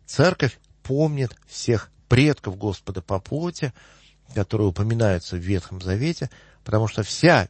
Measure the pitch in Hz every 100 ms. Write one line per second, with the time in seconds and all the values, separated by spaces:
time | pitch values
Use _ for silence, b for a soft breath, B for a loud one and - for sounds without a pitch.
0 | - - 170 - 123 - _ _ - 139
1 | 156 143 123 - _ - - 110 - _
2 | - 127 147 139 107 92 107 90 - 95
3 | - 95 - 147 175 - 139 - b b
4 | b b - 110 98 107 104 90 107 117
5 | 110 87 - 90 90 98 - 92 92 98
6 | 156 165 135 b b b - 107 110 -
7 | 98 - 170 139 90